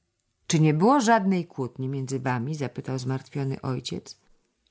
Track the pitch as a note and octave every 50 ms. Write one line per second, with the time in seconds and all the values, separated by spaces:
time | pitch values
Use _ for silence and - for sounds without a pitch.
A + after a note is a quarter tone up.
0 | _ _ _ _ _ _ _ _ _ - - D#3 D#3 D#3 D3+ D3+ F#3 A#3 C#4 C#4+
1 | A3 A3 A#3 A3 F#3+ G3 F#3+ F3 E3 - - - C3 A#2+ - - C3 C3 C#3 C#3
2 | C3 B2+ C3+ B2+ B2+ C3 B2 A#2+ A#2 C#3+ D#3+ D3 C3+ A#2+ - D3 - - C3 C3
3 | B2+ C3 C3 B2+ - - - C#3+ C3+ C3+ C3+ - - C3 B2+ C3 B2+ - - -
4 | - - - _ _ _ _ _ _ _ _ _ _ _